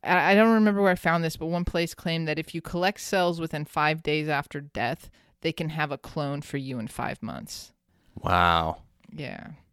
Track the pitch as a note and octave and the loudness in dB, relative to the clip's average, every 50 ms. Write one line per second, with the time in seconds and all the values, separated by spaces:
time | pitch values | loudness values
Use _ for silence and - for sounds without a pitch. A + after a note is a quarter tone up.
0 | - - F3 - C#3+ E3+ G3 G3+ A3 A3+ A3+ A3 G#3+ G#3+ G3+ G3+ G3+ F#3+ F3+ F3 | 0 2 2 4 4 6 6 6 8 6 6 6 4 4 4 4 4 4 4 4
1 | - F3 E3 E3+ E3 D#3+ - - D#3+ E3 E3+ F3 F3 - - E3+ E3+ D#3+ - - | 2 0 2 2 0 -2 -4 -4 -6 -4 -2 -2 -2 0 0 0 -2 -2 -4 -8
2 | - F3+ E3 E3 E3 D#3 D3+ D#3+ D#3 - - E3 D#3+ - - F3 F3+ F#3+ G#3 - | -4 -4 -2 -2 -2 -2 -2 -4 -6 -6 -8 -10 -8 -4 -4 0 0 0 0 -2
3 | - - - F#3+ F3+ F3 F3 E3+ E3 D#3+ - D3+ D3+ - - E3 D3+ D3+ D#3 D#3+ | -6 -2 2 2 2 2 0 -2 -4 -4 -4 -6 -8 -4 -2 0 2 2 0 0
4 | D#3+ - D3+ D#3 D3+ D#3 D3 C#3 C#3 - - D3 C#3+ D3 _ - A2+ A#2 D3 - | -2 0 0 0 0 0 -2 -2 -2 -4 -10 -12 -12 -8 _ -4 -2 -2 -4 -6
5 | - - _ _ _ _ _ _ - E3 D#3 - E3 D#3+ D#3 D#3+ D3+ C#3+ C#3+ C3+ | -10 -20 _ _ _ _ _ _ -4 -4 -4 -2 -6 -6 -2 -4 -4 -4 -4 -8
6 | - - - D#3+ D3 C#3 C#3+ C#3+ C#3+ - - C#3 C3+ C3+ C3 B2 A2 - - - | -8 -10 -6 -6 -4 -4 -4 -6 -8 -6 -6 -6 -6 -6 -6 -6 -8 -8 -6 -6
7 | - - G3 - - G#3+ - - - - - - - - _ _ _ _ _ _ | -6 -6 -6 -8 -10 -10 -10 -12 -12 -14 -14 -16 -16 -20 _ _ _ _ _ _
8 | _ _ _ - - - F2+ F2 F2 F2 E2+ E2 E2 D#2+ D#2+ - - _ _ _ | _ _ _ -6 0 2 4 6 6 6 6 4 2 0 -4 -6 -12 _ _ _
9 | _ - - - E2+ D2 G1+ - - - D3+ - _ _ | _ -18 -14 -12 -12 -12 -12 -14 -16 -18 -18 -20 _ _